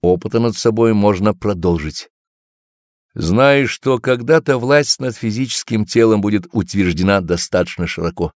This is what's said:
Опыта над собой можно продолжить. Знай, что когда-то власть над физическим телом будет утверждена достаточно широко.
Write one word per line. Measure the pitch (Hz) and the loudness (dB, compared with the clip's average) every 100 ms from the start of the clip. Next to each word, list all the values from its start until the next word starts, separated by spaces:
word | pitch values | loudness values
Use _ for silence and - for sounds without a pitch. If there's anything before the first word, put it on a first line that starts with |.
Опыта | 87 90 101 117 | 2 0 0 -2
над | 117 101 | -2 0
собой | 120 110 113 | 0 2 2
можно | 107 104 95 104 | 4 2 2 0
продолжить. | 95 104 92 87 85 76 - - _ _ _ _ _ _ _ _ _ _ | 0 -4 -2 0 0 -4 -10 -16 _ _ _ _ _ _ _ _ _ _
Знай, | - 80 104 139 139 127 | -6 -2 2 4 2 0
что | - 135 127 | -4 -2 -2
когда-то | - 123 117 160 - 131 | 0 -2 2 2 2 -2
власть | 123 147 143 - | 2 2 2 -4
над | 127 | -6
физическим | 113 113 107 131 - - 110 | -4 -6 -4 -4 -6 -4 -4
телом | 104 117 113 107 | 0 4 4 4
будет | 104 104 87 | 2 -2 -2
утверждена | 113 90 98 90 80 95 101 | -4 -2 0 0 0 2 0
достаточно | 87 170 - - 175 - 82 | 0 -4 -2 -2 -2 -4 -8
широко. | - 85 180 82 | -6 -8 -6 -8